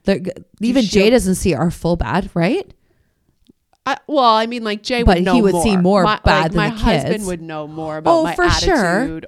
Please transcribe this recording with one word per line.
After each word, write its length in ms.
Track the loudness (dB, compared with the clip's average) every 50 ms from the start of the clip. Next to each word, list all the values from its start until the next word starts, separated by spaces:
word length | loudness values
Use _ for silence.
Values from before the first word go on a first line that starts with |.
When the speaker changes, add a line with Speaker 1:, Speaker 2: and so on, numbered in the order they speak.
| _
Speaker 1:
the, 160 | -2 -2 -2
g-, 120 | -2 -8 -12
Speaker 2:
Do 60 | -12 -18 _ _ _
you 80 | -4 0
Speaker 1:
even 140 | 0 2 0
Jay 180 | 2 2 4
Speaker 2:
shield 100 | 4 6
Speaker 1:
doesn't 240 | 4 4 2 2 0
see 180 | 0 0 -2 0
our 180 | 0 -2 -2
full 240 | -2 -2 -2 -2 -2
bad, 340 | -2 -2 -4 -4 -4 -4 -4 -4
right? 380 | -2 0 0 0 -2 -4 -8 -16 _ _ _ _ _ _ _ _ _ _ _ _ _ _ _ _ _ _ _ _ _ _
Speaker 2:
I, 120 | -6 -6 -6 -6 -4
well, 160 | 0 2 4
I 220 | 4 4 4 2
mean, 180 | -2 -4 -6 -4
like, 200 | -6 -6 -6 -6
Jay 200 | -4 -4 0 2
Speaker 1:
But 140 | 2 2 2
Speaker 2:
would 80 | 2
know 80 | 2 2
Speaker 1:
he 60 | 2
would 200 | 4 2 2 2 2
see 120 | 2 2 2
more 260 | 2 2 2 2 2
Speaker 2:
My, 160 | 2 0 0 0
Speaker 1:
bad 180 | 0 2 2 0
Speaker 2:
like, 80 | 0
Speaker 1:
than 60 | 0 0
Speaker 2:
my 120 | -2 -2
Speaker 1:
the 60 | -2
Speaker 2:
husband 380 | -2 0 0 0 0 0 -2 -4
Speaker 1:
kids. 100 | -4 -4
Speaker 2:
would 160 | -6 -8 -8
know 260 | -10 -10 -10 -10 -10 -10
more 300 | -10 -10 -8 -8 -8 -4
about 140 | 0 2
Speaker 1:
Oh, 120 | 2 2 2
Speaker 2:
my 120 | 0 0
Speaker 1:
for 140 | 0 0 0
sure. 260 | 0 0 0 0 0
Speaker 2:
attitude 500 | 2 2 0 0 0 -2 -4 -6 -10 -12